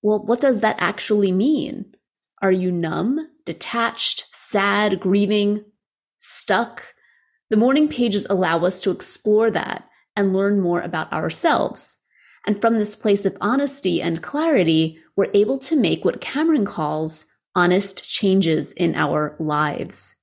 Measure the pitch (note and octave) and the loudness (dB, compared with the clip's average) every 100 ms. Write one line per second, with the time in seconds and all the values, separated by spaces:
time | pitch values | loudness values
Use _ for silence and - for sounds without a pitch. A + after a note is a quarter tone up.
0 | G#3+ G#3+ G#3 B3 C#4 A3+ G#3+ - F3 G#3 | 0 0 0 2 2 2 0 0 -4 -4
1 | - G#3 G3 F#3 A#3+ D4+ - - - _ | -2 2 2 2 2 0 -2 -8 -12 _
2 | _ _ _ _ G3 F#3 F#3 F3 E3 E3 | _ _ _ _ 0 2 0 -2 -2 -2
3 | G3 C#4+ D#4 _ - E3 - A#3 A#3 - | -2 -2 -4 _ -12 -10 -6 -4 -4 -2
4 | - - - - - G3+ G3 G3+ G#3 F#3+ | -4 -4 -8 -4 0 2 2 2 0 0
5 | F#3+ G3 G3+ G#3 G3+ G#3 - _ _ _ | 2 2 2 2 2 0 -6 _ _ _
6 | _ _ - - - F#3+ A#3 - - _ | _ _ -6 -6 -2 -2 -2 -8 -20 _
7 | _ _ _ _ _ G#3+ A#3+ C#4 D4+ C4+ | _ _ _ _ _ 2 4 4 2 2
8 | A#3+ G3+ G3 G3 F3+ E3 F3 F#3 - F3+ | 0 0 0 0 0 2 0 0 -2 -2
9 | - - - G#3+ A3+ D#3 - - - _ | -4 -4 2 4 4 0 -4 -8 -12 _
10 | _ - G3 F#3+ G3 G3+ F3+ E3+ - D#3+ | _ -2 0 2 2 2 0 -2 -4 -6
11 | - D#3+ D#3+ D#3+ E4+ C#4 - - - - | -6 -4 -4 0 2 2 0 -2 -6 -8
12 | _ _ _ _ - G3+ A3+ A3+ G#3 - | _ _ _ _ -4 0 2 2 0 -2
13 | A3 G3+ G3+ - G3+ C4 C#4+ - F#3+ E3 | 0 2 0 -2 -2 0 0 0 0 0
14 | E3+ E3 - C#4+ E4 C#4+ E3 D#3+ D#3+ D#3+ | -2 -4 -6 -4 0 2 4 2 2 -4
15 | _ - G3+ G3+ G#3 C4+ - D#4+ F#3+ D#3+ | _ -2 0 2 2 0 0 2 2 2
16 | F#3+ - - C#4 D#4+ D#4 G3+ - D3+ D3+ | -2 -4 -6 -2 2 2 0 -2 -4 -2
17 | D#3+ - - _ _ - F3 F#3 G3+ - | -4 -6 -10 _ _ 0 2 2 0 -4
18 | - - G3 F#3+ E3 D#3 D3+ - E3+ - | -6 -2 2 2 2 0 -2 -2 -2 0
19 | D3+ D3+ D3+ - D3+ D3 D3+ - - - | 0 0 -2 -4 -4 0 -2 -4 -6 -4
20 | - - | -4 -6